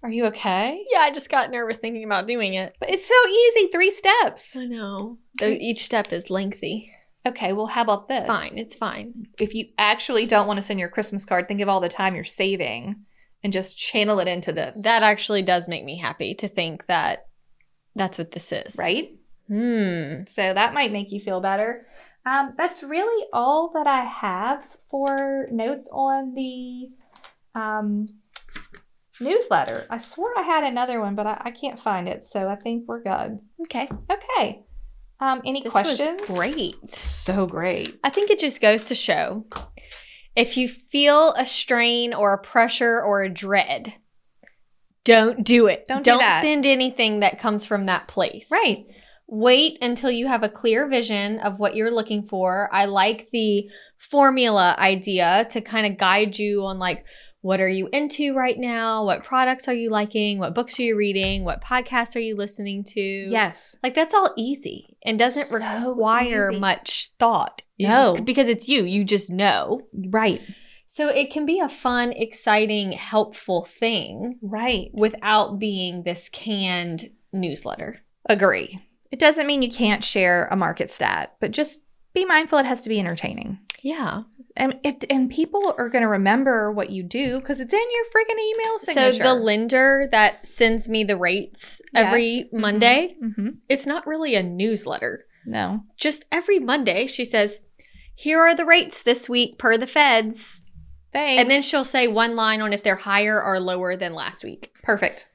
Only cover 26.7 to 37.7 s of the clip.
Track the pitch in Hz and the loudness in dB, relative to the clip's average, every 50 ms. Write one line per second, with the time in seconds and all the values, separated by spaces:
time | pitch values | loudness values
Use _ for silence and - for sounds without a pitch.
26.7 | 247 247 254 254 254 _ _ _ _ _ _ - _ _ _ _ _ 226 220 214 | -12 -14 -14 -16 -18 _ _ _ _ _ _ -20 _ _ _ _ _ -8 -6 -6
27.7 | 214 214 214 208 208 208 214 214 - _ _ _ _ - - - - - - - | -4 -4 -2 -2 -2 -2 -4 -6 -10 _ _ _ _ -16 -16 -14 -18 -18 -18 -18
28.7 | - - _ _ _ _ _ _ _ - 240 269 359 466 480 - 202 160 135 - | -20 -20 _ _ _ _ _ _ _ -8 -4 0 0 0 0 2 0 0 0 0
29.7 | 113 - - - - 233 - - - - 339 480 - - 359 320 330 311 294 277 | -4 -8 -8 -10 -10 -12 -10 -14 -10 -6 -6 -4 -4 -4 -2 0 0 0 0 0
30.7 | 247 240 247 254 247 233 214 202 202 196 208 214 220 - - 240 240 - - 277 | -2 -2 -4 -2 -2 -4 -4 -4 -4 -4 -4 -4 -6 -6 -8 -12 -12 -8 -10 -10
31.7 | - 233 - 226 202 185 175 180 - - - - - 208 190 190 202 202 - 233 | -10 -6 -4 -4 -4 -2 -4 -6 -8 -10 -12 -10 -6 -6 -4 -4 -6 -6 -6 -6
32.7 | 233 233 233 233 233 233 233 214 190 - - - 220 202 - _ _ _ 339 - | -6 -6 -6 -8 -10 -8 -6 -4 -4 -4 -4 -6 -10 -12 -16 _ _ _ -14 -10
33.7 | - 254 254 277 - - - - 370 403 - - 508 427 247 - 202 - - _ | -8 -8 -8 -8 -10 -14 -6 -6 -6 -6 -4 -4 -2 -2 -2 -2 -4 -12 -18 _
34.7 | - - - - - - - - _ _ 269 269 262 262 240 254 262 277 269 226 | -18 -16 -16 -16 -18 -20 -20 -20 _ _ -2 -2 -2 -2 -4 -6 -6 -6 -6 -2
35.7 | 220 - 302 320 277 226 285 302 339 381 415 415 370 359 175 214 294 320 226 - | 0 0 0 0 -2 -2 -2 -2 -4 -6 -8 -6 -4 -2 -2 -2 -2 -4 -6 -6
36.7 | - - - - - - - - - - - - 190 196 190 175 180 165 165 185 | -8 -12 -18 -16 -14 -8 -6 -6 -6 -6 -4 -2 0 0 0 -2 -2 -4 -4 -2